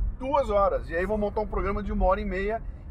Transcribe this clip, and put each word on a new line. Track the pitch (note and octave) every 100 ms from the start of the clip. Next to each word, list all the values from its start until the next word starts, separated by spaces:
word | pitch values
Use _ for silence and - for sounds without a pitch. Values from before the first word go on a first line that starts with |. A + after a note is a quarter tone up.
| - -
duas | B3+ D4 A#3+
horas, | G3+ G3 C#3 A#2
e | E3
aí | F#3
vão | G#3+
montar | G#3 A3
um | G#3+
programa | G3 F#3 G#3
de | G3+
uma | G#3 F#3+
hora | G3
e | G#3
meia, | F#3 G3+ A3+ - - -